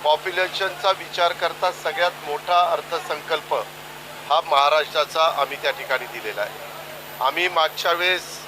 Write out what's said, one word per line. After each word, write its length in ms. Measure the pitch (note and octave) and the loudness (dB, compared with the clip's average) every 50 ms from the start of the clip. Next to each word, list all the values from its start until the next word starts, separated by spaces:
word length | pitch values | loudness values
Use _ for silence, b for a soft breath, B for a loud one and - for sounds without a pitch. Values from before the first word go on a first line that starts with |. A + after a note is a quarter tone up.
| - | 6
पॉप्युलेशनचा 880 | D3+ D#3 D3+ - F#3+ F3+ F3 F#3 F3+ F#3 - G3 F#3+ F3+ - - G3 | 4 4 4 2 -2 0 0 0 0 0 -2 -2 -2 -2 0 2 2
विचार 400 | F#3+ F#3 F3 D#3 - - F3 F3 E3+ | 2 2 -2 -8 0 2 2 2 4
करता 380 | - F#3 E3 D#3+ - - F3+ | 2 0 -2 0 2 0 0
सगळ्यात 400 | F3 - - E3 D#3 D#3+ F3 F3+ F3 - - | 0 0 -4 -4 0 2 2 2 0 -2 -6
मोठा 340 | D3 D3 D3 - - F3+ F3 F3+ E3+ | -4 -4 -4 0 2 4 4 6 4
अर्थसंकल्प 800 | E3+ D3 D3 - E3+ D#3+ - - E3 D3+ C#3+ - D#3+ D3+ D3 - D#3 B2+ G#2 - - - - - - - - - - - - - | 2 0 -2 -4 -6 -6 -4 -4 -6 -6 -2 -2 -2 -2 0 0 -2 -2 -2 -4 -10 -16 -16 -16 -16 -16 -14 -14 -14 -14 -2 2
हा 120 | C#3+ D#3+ | 2 2
महाराष्ट्राचा 840 | E3 - D3 C#3 C#3 C#3+ D3+ D#3 D3 - - D#3+ D3 C#3 - E3 D#3+ E3 - C#3+ | 4 4 4 6 6 6 4 4 2 0 0 -2 -2 0 2 2 2 2 4 2
आम्ही 200 | C#3 C3+ C#3 C#3 | -2 -2 -2 -4
त्या 100 | D3 C#3+ | -2 -2
ठिकाणी 340 | C3 C3+ C3+ C3+ C3+ B2+ B2+ | -2 -2 -2 -2 -2 -2 -2
दिलेला 360 | A#2 A2+ A#2 A2 G#2+ G2+ G2+ | -4 -10 -8 -8 -6 -4 -4
आहे. 100 | G#2 G#2 - - - - - - - - - - - - - - B2 | -4 -6 -6 -12 -14 -14 -14 -14 -14 -14 -14 -14 -14 -14 -8 -2 -2
आम्ही 240 | C3 D3 E3 F3 F3+ | 0 2 2 0 2
मागच्या 440 | F3 E3+ D#3 D#3 D3+ - - F#3 | 2 2 2 2 0 -2 0 0
वेळेस 300 | E3+ E3+ F3 F3+ F#3 F3 D#3+ - - - - | 0 2 2 2 2 0 -2 -8 -12 -14 -14